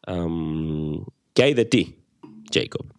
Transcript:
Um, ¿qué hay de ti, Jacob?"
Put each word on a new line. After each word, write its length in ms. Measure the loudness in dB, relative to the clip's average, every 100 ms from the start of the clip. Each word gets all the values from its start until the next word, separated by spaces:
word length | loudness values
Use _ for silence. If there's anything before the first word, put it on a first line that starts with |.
| -6
Um, 960 | -4 -2 -2 -4 -4 -2 -2 -4 -6 -8 -16 _
¿qué 100 | 4
hay 100 | 4
de 120 | 4 4
ti, 300 | 2 2 -6 _ _ -20 -20 -4
Jacob?" 400 | -4 -2 -6 -12